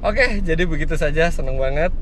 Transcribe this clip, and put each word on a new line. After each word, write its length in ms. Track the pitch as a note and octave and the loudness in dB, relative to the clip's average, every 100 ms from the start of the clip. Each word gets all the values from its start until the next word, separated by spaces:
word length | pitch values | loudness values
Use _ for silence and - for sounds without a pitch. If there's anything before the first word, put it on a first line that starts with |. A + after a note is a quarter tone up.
Oke, 400 | G3+ G#3+ B3 G#3 | 0 0 0 0
jadi 240 | F#3+ D#3+ F3 | 0 0 0
begitu 320 | D#3 D#3 D#3+ | 0 0 0
saja, 320 | D#3 D3+ E3 | 0 2 0
seneng 240 | E3+ C3+ C3 | 0 -2 -2
banget. 400 | C3+ C#3 F3 - | 0 0 0 -2